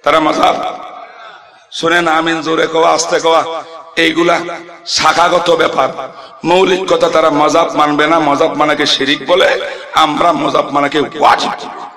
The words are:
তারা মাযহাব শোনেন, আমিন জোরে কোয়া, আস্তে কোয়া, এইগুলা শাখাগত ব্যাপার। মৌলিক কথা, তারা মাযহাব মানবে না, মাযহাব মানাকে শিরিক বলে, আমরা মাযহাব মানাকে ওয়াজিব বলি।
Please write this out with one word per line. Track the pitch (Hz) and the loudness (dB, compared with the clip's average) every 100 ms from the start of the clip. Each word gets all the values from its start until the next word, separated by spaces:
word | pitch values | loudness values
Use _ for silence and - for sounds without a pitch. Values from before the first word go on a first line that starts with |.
তারা | 143 160 | 2 2
মাযহাব | 156 147 - - - - - - - - - - - - _ | 2 2 0 0 -6 -10 -16 -18 -20 -20 -20 -20 -20 -20 _
শোনেন, | - 165 170 170 | -4 0 2 2
আমিন | 160 160 165 | 0 0 -2
জোরে | 151 160 - | -2 -2 0
কোয়া, | 160 165 | 2 2
আস্তে | 156 165 165 | 2 0 0
কোয়া, | 160 160 165 165 - - - - | 2 2 0 -8 -12 -18 -10 -2
এইগুলা | 165 160 170 170 170 170 170 - - | -2 0 0 0 -4 -12 -16 -18 -6
শাখাগত | - 156 156 175 175 170 | 0 2 2 2 2 2
ব্যাপার। | 165 160 - 131 - 131 - - - 156 | 2 2 0 -2 -4 -14 -16 -20 -8 0
মৌলিক | 180 185 185 185 | 2 4 0 0
কথা, | 170 170 | 0 2
তারা | 165 160 | 2 2
মাযহাব | 147 151 165 165 151 | 2 2 2 0 0
মানবে | 147 143 151 | 0 2 2
না, | 165 | 2
মাযহাব | 147 139 160 | 2 2 0
মানাকে | 139 151 147 143 | 0 0 0 0
শিরিক | - 135 147 135 | 0 0 -2 0
বলে, | 180 - - - - - | 2 2 0 -4 -10 -4
আমরা | - 156 143 170 | 0 0 2 0
মাযহাব | 151 147 151 143 | 0 0 -2 0
মানাকে | 143 143 147 | -2 0 -2
ওয়াজিব | 131 110 123 - 120 | -4 0 2 2 -2
বলি। | - - - - | -6 -12 -14 -16